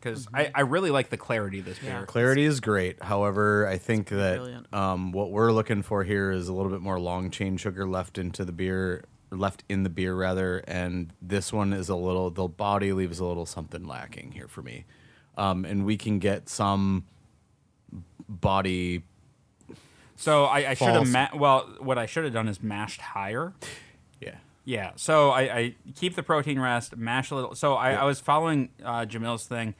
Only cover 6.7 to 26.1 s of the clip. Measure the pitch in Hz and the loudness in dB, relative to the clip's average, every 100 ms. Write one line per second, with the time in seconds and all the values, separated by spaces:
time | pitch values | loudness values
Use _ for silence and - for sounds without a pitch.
6.7 | 95 95 92 87 90 92 - 98 92 107 | -2 -2 -2 -2 -2 -4 -4 -2 -2 -4
7.7 | 95 95 92 90 - 90 - 90 85 92 | -4 -2 -2 -4 -6 -6 -6 -6 -4 -2
8.7 | 92 92 90 - _ _ 95 98 - - | 0 -2 -4 -10 _ _ -4 -4 -4 -4
9.7 | 98 92 85 92 92 92 92 92 90 - | 0 0 0 -2 0 0 0 0 -2 -4
10.7 | 90 90 90 82 - 90 98 - 110 98 | -4 -4 -4 -8 -12 -4 -2 -2 0 0
11.7 | 98 87 90 90 90 90 85 90 80 101 | 0 -2 -2 0 0 -2 -2 -4 -2 0
12.7 | 101 98 95 92 85 90 87 82 - 78 | 2 2 0 -2 -2 -4 -4 -6 -10 -10
13.7 | 82 90 64 - 73 64 67 60 - 64 | -10 -10 -12 -12 -14 -16 -16 -16 -14 -14
14.7 | 60 - - - _ _ - 98 92 92 | -14 -18 -20 -20 _ _ -2 0 0 0
15.7 | 101 98 107 113 104 98 98 - - 101 | 0 0 0 0 0 2 0 -4 0 2
16.7 | 101 98 92 90 _ _ _ _ _ _ | 4 2 0 -2 _ _ _ _ _ _
17.7 | _ _ 92 87 - - 98 104 95 95 | _ _ -18 -18 -20 -16 -2 2 4 2
18.7 | 92 90 87 - _ _ _ _ _ - | 0 0 -4 -6 _ _ _ _ _ -20
19.7 | - - - - - - 151 143 143 139 | -20 -20 -20 -20 -6 4 6 6 4 2
20.7 | 127 123 113 127 127 139 151 143 131 - | 2 4 4 4 4 2 4 6 6 4
21.7 | 107 135 127 113 - 156 113 110 98 110 | -6 -2 -2 -2 -2 -2 0 -2 -2 -4
22.7 | 104 107 - - 98 98 113 170 190 - | -4 -6 -8 -10 -8 -6 -4 -6 -10 -14
23.7 | - - - _ _ - - - _ - | -14 -18 -20 _ _ -16 -16 -20 _ -6
24.7 | 117 92 - - 156 143 131 131 120 120 | -6 -6 -6 2 6 8 6 4 2 -2
25.7 | - - - 180 | -4 -16 -6 -4